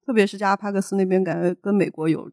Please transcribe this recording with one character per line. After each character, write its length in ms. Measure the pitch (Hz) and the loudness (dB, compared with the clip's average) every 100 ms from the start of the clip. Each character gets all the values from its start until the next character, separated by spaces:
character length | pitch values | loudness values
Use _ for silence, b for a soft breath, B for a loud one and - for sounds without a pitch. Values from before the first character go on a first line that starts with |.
特 80 | - | -2
别 140 | 226 202 | 2 2
是 100 | 196 | 0
加 120 | 202 | -2
拉 80 | 196 | -2
帕 160 | 208 | -2
戈 80 | 202 | -4
斯 160 | 196 196 | -2 0
那 80 | |
边， 180 | 190 185 | 2 2
感 180 | 185 165 | 0 0
觉 140 | 175 | -2
跟 180 | 180 202 | -2 0
美 160 | 202 160 | 0 0
国 200 | - 160 | -2 -2
有 200 | 151 - | -2 -4